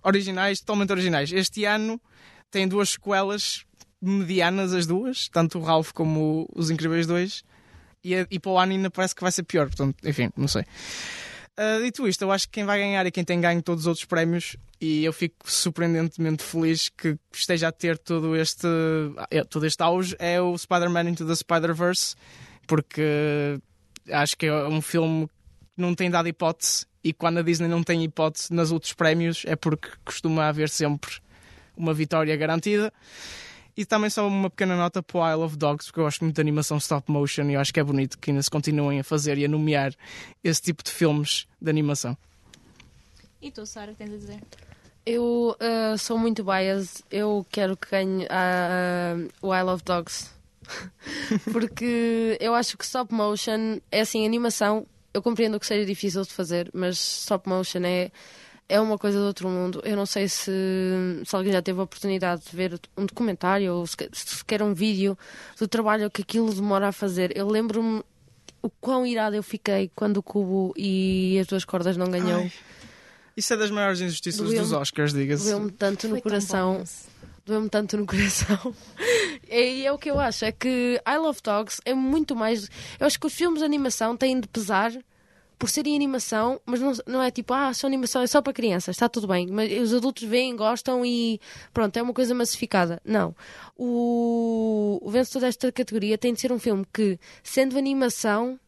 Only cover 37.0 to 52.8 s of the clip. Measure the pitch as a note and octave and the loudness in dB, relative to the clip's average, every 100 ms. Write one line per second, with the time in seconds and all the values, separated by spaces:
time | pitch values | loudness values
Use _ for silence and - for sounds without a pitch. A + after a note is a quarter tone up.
37 | - C#3+ C#3+ - C#3+ C#3 C#3 E3 D3 C#3 | 2 0 2 0 0 2 2 0 2 0
38 | C3+ - - C#3 C#3 D3+ D3+ D3+ C#3+ C#3 | 0 -4 -2 0 0 0 0 0 2 0
39 | C3+ D#3 C#3+ C#3 C#3+ D3+ D3+ D3 C#3 - | 0 -2 0 0 2 2 2 2 2 -4
40 | - - - - - D#3+ - D#3 - - | -18 -18 -18 -4 0 0 -2 -4 -6 2
41 | E3 D3 D3 - - _ D#3+ D#3 D3 C#3+ | 4 4 0 -4 -6 _ 0 2 2 0
42 | A#2+ - _ _ - - - - - - | -4 -8 _ _ -20 -20 -20 -20 -20 -20
43 | _ - - _ C#4+ C4 G#3+ A3 G#3 G#3+ | _ -20 -20 _ -16 -14 -14 -14 -14 -14
44 | G#3 G#3 G3+ G#3 - - - - - _ | -12 -12 -12 -16 -18 -20 -20 -20 -20 _
45 | - A#3 A#3+ A#3+ A#3 - A#3 A3+ A3 G#3+ | -2 0 2 4 2 0 0 2 0 0
46 | - A3+ A3+ A3+ F#3+ F#3+ F#3+ G3 F#3 - | 0 2 2 0 0 2 2 0 -4 -10
47 | _ G3 G#3+ G#3 F3+ - F#3+ F#3+ - G3 | _ -2 0 0 -2 -2 0 -2 -2 0
48 | F#3+ F#3+ F3+ F#3 F3+ F3+ F3 F3+ F3+ F3 | 0 0 0 0 2 2 2 0 0 0
49 | F3 E3+ E3 - F#3+ F#3 F#3 F3+ - F3 | -2 -2 -6 -6 0 2 2 0 0 -2
50 | E3 - - - - _ - - F#3 _ | -2 -10 -12 -18 -20 _ -14 -14 -14 _
51 | C#4+ D4+ - G#3+ - A3+ A3 - A#3+ A#3 | -12 -8 -2 -2 0 -2 -2 -2 -2 2
52 | A#3 A3+ A3+ A3 A3+ A#3 A#3+ - | 2 2 0 0 2 2 0 -6